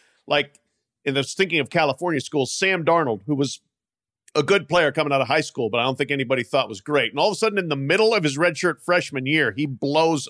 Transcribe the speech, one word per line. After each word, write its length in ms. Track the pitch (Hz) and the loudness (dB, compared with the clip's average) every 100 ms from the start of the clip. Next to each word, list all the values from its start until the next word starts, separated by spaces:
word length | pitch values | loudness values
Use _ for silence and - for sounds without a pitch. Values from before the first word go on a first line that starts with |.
| _ _ - | _ _ -2
like, 320 | 147 143 _ _ _ _ _ 143 | 0 0 _ _ _ _ _ -4
in 80 | |
the 100 | 135 | -2
thinking 360 | 127 - 196 165 | -2 -2 0 0
of 100 | 123 | 0
California 520 | 170 151 - 175 143 | 0 0 0 -2 -4
schools, 300 | - 151 127 | -2 -2 -2
Sam 320 | - 190 185 160 | 0 0 0 2
Darnold, 380 | 170 139 104 147 | 2 2 -2 -2
who 80 | 139 | -2
was 240 | 139 - _ _ _ _ _ _ _ | -2 -6 _ _ _ _ _ _ _
a 80 | 151 | -2
good 280 | 143 196 147 | 2 0 2
player 220 | 175 151 | 2 2
coming 200 | 143 147 | 2 0
out 100 | 139 | 0
of 60 | 120 | 2
high 140 | 156 | 0
school, 280 | 143 - 113 | -2 -4 -2
but 100 | 120 | 0
I 40 | |
don't 140 | 127 131 | 0 -2
think 140 | 139 | -2
anybody 320 | 139 127 127 | -2 -2 -2
thought 260 | 117 139 120 | 0 0 -2
was 120 | 98 | -6
great. 300 | - 143 117 | -2 0 0
And 80 | 143 | 0
all 80 | 196 | 0
of 60 | |
a 20 | 185 | 0
sudden, 240 | 220 202 | -2 -2
in 80 | 170 | -2
the 80 | 139 | -2
middle 380 | 139 190 220 | 0 2 4
of 100 | 220 | 2
his 140 | 151 135 | 0 0
redshirt 420 | 175 151 180 139 | 0 0 -2 -2
freshman 440 | - 180 - 139 131 | 0 0 0 -4 -2
year, 260 | 156 123 | 0 0
he 140 | 101 147 | -2 -4
blows 640 | 123 139 156 165 156 | -4 -2 2 2 0